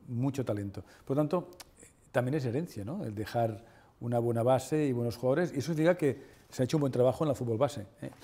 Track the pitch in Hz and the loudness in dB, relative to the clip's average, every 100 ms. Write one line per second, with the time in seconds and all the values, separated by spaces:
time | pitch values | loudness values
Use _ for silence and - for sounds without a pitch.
0 | - 120 135 131 120 104 101 98 - - | -8 -2 -2 0 -2 -2 -4 -8 -14 -12
1 | - 139 151 180 - - - - - _ | -4 0 2 0 -2 -12 -20 -20 -20 _
2 | - 131 123 151 127 123 175 110 98 190 | -6 -2 0 0 0 -2 -4 -8 -8 -6
3 | 131 104 104 120 113 104 - - - - | -6 -6 -4 0 0 0 -12 -20 -20 -10
4 | 120 120 120 117 117 131 - 156 147 120 | -2 0 2 2 4 2 2 0 0 0
5 | 117 - 127 147 175 143 123 156 160 180 | -2 0 0 2 0 -2 -2 2 2 4
6 | 147 113 - - - - 127 160 139 123 | 2 0 -6 -20 -10 -2 2 2 2 4
7 | 127 123 156 127 120 113 143 - 95 - | 4 4 0 0 0 2 0 -2 -12 -12
8 | 131 - | -14 -14